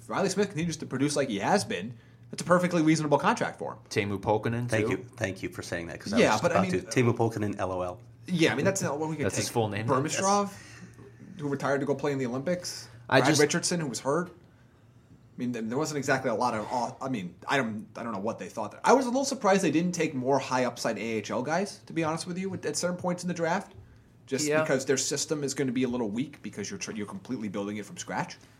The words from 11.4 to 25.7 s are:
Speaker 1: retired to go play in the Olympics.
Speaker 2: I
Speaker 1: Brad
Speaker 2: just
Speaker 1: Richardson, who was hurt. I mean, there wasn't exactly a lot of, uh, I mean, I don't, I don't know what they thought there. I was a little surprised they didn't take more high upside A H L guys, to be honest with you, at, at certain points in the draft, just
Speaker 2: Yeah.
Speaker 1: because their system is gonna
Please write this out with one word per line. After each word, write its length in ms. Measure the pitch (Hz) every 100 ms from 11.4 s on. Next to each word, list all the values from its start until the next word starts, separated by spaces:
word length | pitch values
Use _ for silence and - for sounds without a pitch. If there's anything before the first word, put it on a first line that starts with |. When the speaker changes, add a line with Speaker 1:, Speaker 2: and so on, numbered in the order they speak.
| 147
Speaker 1:
retired 300 | 139 135 139
to 40 | 135
go 100 | 135
play 180 | 147
in 40 | 135
the 80 | 123
Olympics. 600 | 131 143 180 - - - - -
Speaker 2:
I 100 | 135
Speaker 1:
Brad 100 | 135
Speaker 2:
just 100 | 151
Speaker 1:
Richardson, 400 | 147 175 - 175
who 60 | 151
was 120 | 110
hurt. 320 | 131 156 175 - - - - _ - - _ - - -
I 60 |
mean, 260 | 123 117 110
there 80 | 127
wasn't 200 | 151 147
exactly 320 | 135 131 127
a 60 | 110
lot 180 | 120
of, 140 | 110 104
uh, 200 | 123 117 -
I 80 | 135
mean, 240 | 120 87 - -
I 100 | 139
don't, 300 | 113 107 - -
I 80 |
don't 80 | 117
know 80 | 98
what 180 | 107 -
they 100 | 92
thought 220 | - 104
there. 100 | -
I 100 | -
was 120 | 247 247
a 40 |
little 160 | 254 269
surprised 380 | - 202 196
they 80 | 180
didn't 220 | 147 180
take 200 | 175 156
more 240 | 131 123 135
high 260 | - 127 123
upside 320 | 120 127 104
A 40 |
H 300 | 113 110 104
L 100 | 107
guys, 380 | 131 170 202 - -
to 60 |
be 100 | 160
honest 240 | 156 165 180
with 100 | 175
you, 160 | 190
at, 120 | 175 160
at 100 | 147
certain 200 | 175 175
points 260 | 180 175
in 40 | 175
the 60 |
draft, 400 | 170 160 190 - - - - - - -
just 180 | 127 147
Speaker 2:
Yeah. 160 | 156
Speaker 1:
because 240 | 156 131 -
their 120 | -
system 460 | - 143 - 156
is 100 | 139
gonna 180 | 127 131